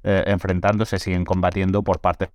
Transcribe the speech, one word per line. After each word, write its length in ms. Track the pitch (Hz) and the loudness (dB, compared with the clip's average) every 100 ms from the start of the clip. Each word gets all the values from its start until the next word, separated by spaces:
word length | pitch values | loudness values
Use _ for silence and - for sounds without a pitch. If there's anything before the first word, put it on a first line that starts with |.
eh, 200 | 104 98 - | 2 0 2
enfrentando, 580 | 98 95 90 98 107 110 | 0 0 0 0 0 -2
se 140 | 95 | -2
siguen 260 | - 90 90 | -2 -2 0
combatiendo 580 | 92 92 98 95 101 | 0 0 0 0 0
por 160 | 98 90 | 0 0
parte 320 | 92 85 95 | 0 -2 -6